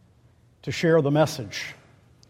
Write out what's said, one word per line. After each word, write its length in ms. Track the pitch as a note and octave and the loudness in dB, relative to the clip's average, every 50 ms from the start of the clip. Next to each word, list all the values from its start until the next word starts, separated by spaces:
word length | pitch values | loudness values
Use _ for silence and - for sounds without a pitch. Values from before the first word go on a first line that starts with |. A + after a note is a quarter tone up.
| _ _ _ _ _ _ _ _ _ _ _ _ | _ _ _ _ _ _ _ _ _ _ _ _
to 80 | - C#3+ | -10 -10
share 320 | - - - D#3+ E3 E3 | -6 -2 2 4 4 4
the 80 | C#3 C#3+ | 4 2
message 640 | C#3+ D#3 D#3 - - - A2 F#2+ - - - - - - - _ _ _ _ _ _ _ _ | 2 2 2 0 -2 -8 -12 -12 -12 -12 -12 -14 -16 -20 -20 _ _ _ _ _ _ _ _